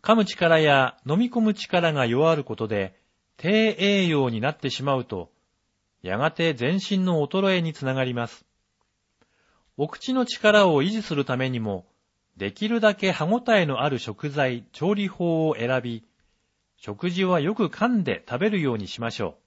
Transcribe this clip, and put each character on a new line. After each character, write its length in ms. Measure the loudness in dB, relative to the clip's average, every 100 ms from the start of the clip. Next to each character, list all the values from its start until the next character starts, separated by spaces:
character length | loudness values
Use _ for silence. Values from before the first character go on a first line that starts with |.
噛 140 | 4 2
む 80 | 2
力 340 | 0 4 4
や 380 | 6 4 2 -2 -2
飲 100 | 0
み 120 | 0
込 100 | 2
む 140 | 0
力 400 | 0 -2 0 2
が 100 | 2
弱 320 | 0 4 4 2
る 80 |
こ 120 | -2 -6
と 120 | -2
で、 320 | -2 -4 _ _ _ _ _
低 380 | 0 2 2 0
栄 280 | 0 2 2
養 220 | 2 0
に 120 | 0
な 100 | -4
っ 80 | -4
て 100 | -8
し 140 | -4
ま 120 | -2 -2
う 80 |
と、 280 | -2 -10 -10 _ _ _ _ _ _ _
や 160 | -6 -2
が 120 | -2
て 240 | 0 -2
全 200 | 0 -2 -2 -2
身 120 | -2
の 280 | 0 0 0
衰 300 | 0 0 0
え 60 |
に 100 | -2
つ 120 | -4
な 100 | -4
が 100 | -2
り 100 | -2
ま 120 | -4 -6
す。 180 | -10 _ _ _ _ _ _ _ _ _ _ _ _ _ -6
お 100 | -6
口 260 | -6 -2
の 120 | -2 -2
力 420 | 2 6 6 6
を 140 | 4
維 80 | 2
持 120 | -2
す 120 | -4
る 100 | -4
た 120 | -2 -2
め 140 | -2
に 100 | -2
も、 260 | -4 -6 -10 _ _ _ _ _
で 160 | -8
き 160 | -4 -2
る 120 | 2
だ 140 | 2
け 180 | 2 -2
歯 120 | 0
ご 160 | 0 0
た 180 | 2 2
え 80 | 2
の 160 | 0
あ 60 | -2
る 100 | -2
食 300 | -6 -8 -6
材、 360 | -2 -2 -2 -10
調 220 | -4 -2
理 140 | 0 -4
法 400 | -2 -2 0 0
を 80 | 0
選 240 | -2 -2
び、 220 | -4 -10 _ _ _ _ _ _ _ _
食 340 | -14 -6 -4
事 140 | -2
は 160 | 0 2
よ 140 | 0
く 140 | -2 -4
噛 200 | 0 0
ん 160 | 0
で 200 | 0 -4 -6
食 120 | -2
べ 100 | 0
る 100 | 0
よ 140 | 0
う 20 | -2
に 120 | -6
し 120 | -8
ま 100 | -8
し 100 | -4
ょ 60 | -6
う。 60 | -8